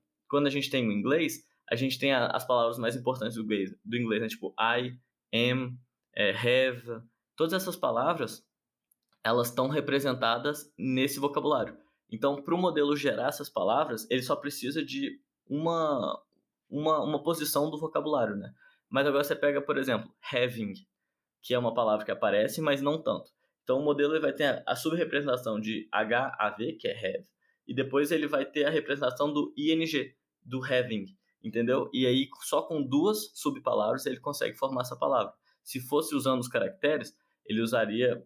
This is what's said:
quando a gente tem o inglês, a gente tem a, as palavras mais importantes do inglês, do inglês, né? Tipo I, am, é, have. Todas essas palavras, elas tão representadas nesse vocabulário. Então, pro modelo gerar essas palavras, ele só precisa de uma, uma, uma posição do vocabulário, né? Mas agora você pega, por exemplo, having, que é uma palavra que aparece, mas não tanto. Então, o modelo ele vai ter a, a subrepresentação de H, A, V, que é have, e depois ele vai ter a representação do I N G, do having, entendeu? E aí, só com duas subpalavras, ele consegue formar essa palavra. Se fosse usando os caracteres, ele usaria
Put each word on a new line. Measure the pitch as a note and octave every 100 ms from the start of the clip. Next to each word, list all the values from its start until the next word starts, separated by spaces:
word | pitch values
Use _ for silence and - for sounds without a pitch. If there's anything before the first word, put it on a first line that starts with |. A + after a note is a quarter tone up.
| _ _ -
quando | C#3+ C#3+
a |
gente | C#3 C3+
tem | C3+ A2+
o |
inglês, | G2+ A#2 D#3+ D3+ - - _ -
a | A#2
gente | C3 B2+
tem | C#3+
a, | C3 A#2+
as | - -
palavras | B2 A#2 A#2+
mais | A#2 B2+
importantes | B2+ B2+ A2 A2+
do |
inglês, | G#2+ G2+ F#2+ -
do | G#2 A#2+
inglês, | A2+ G#2+
né? | A2+
Tipo | - - -
I, | A2+ A#2+ B2+ B2 _ _ _ A2+ B2
am, | B2+ B2+ B2+ - _ _
é, | - G#2
have. | G#2+ A#2+ B2+ C3 A#2+ A#2 A#2 - _ _ -
Todas | E3
essas | F#3 F#3+ -
palavras, | C3 A#2 C#3+ F3 A2 - _ _ _ _ _ _ _ _
elas | A2 A#2+ A#2+
tão | B2+ C3
representadas | D3+ - C#3 C3+ B2 A#2 A#2+ C#3+ D3 - -
nesse | B2+ C3 C#3+ C#3
vocabulário. | C#3 C#3+ D3 C3+ F#2+ - _ _ _
Então, | A3 C#3 C#3+
pro | D3+ E3+
modelo | F3+ D3+ C#3+ D3
gerar | C#3 A2 B2+
essas | C#3+ C#3+
palavras, | - F#2 B2 D3+ A2 -
ele | B2+
só | B2+
precisa | D3 C#3+ - B2 D#3
de | C#3 C3+ C#3 - _ _ -
uma, | C#3+ E3 E3 D#3 C3+ D#2 - _ _ _ _ _
uma, | C#3+ D#3 D#3
uma | C3 D3
posição | D#3 D#3+ D3 C#3+ D#3
do | D3+
vocabulário, | D#3 D3+ D3+ C#3+ A2 G2+
né? | G2+ - _ _ _
Mas | C3 C#3+
agora | C#3+
você | D3 D#3
pega, | D3 C#3
por | C#3+ C#3
exemplo, | C3 A2 - _ -
having, | B2+ B2 A2+ G2+ F#2+ - _ _ _ _ _
que | -
é | B2
uma | A#2+
palavra | A#2 A2 G#2+
que | G#2+
aparece, | G2 A2 G2+ - -
mas | D#3 C#3
não | C#3+ D#3
tanto. | - G2+ - _ _ _
Então, | - C3
o |
modelo | D3+ C#3+ C#3+
ele | D#3+
vai | D3
ter | - C#3+
a, | - -
a |
subrepresentação | B2+ D#3+ E3+ E3 D3 C#3+ B2 A#2 G#2+
de | G#2+ A2 -
H, | G#2 A2 A#2+ C3+ -
A, | G#2+
V, | G#2 C3
que | E3 -
é | A#2+
have, | F#2+ - - _ _ _ -
e |
depois | B2 C3 C#3 D3
ele | D#3+ D3
vai | D3
ter | C#3 D3+
a | C#3+
representação | D#3+ - C#3+ C3 B2+ D3
do | D3 D3 -
I | D3+
N | D#3+ E3
G, | D3 - - _ _
do | - C3
having, | C3 B2+ B2 G#2+ F#2+ - _ _
entendeu? | A2+ A2+ A#2+ C3+ -
E | B2+
aí, | B2+ B2+ C#3 -
só | - D3+
com | - D#3+
duas | C3 C#3 F#3+ G#3+ -
subpalavras, | - D3 C3 B2+ A2 G#2+ C3 C3
ele | B2
consegue | D3 C#3+ - -
formar | C3+ C3
essa | B2 A#2+
palavra. | C#3+ B2+ G2 - _ _
Se | - C3
fosse | B2+ D3 D#3+ C#3+
usando | B2+ B2+
os | A#2+
caracteres, | A#2 F#2+ - C#3+ D3+ - - _ _ -
ele | G#2+
usaria | A2+ A#2+ G#2 A2 B2 -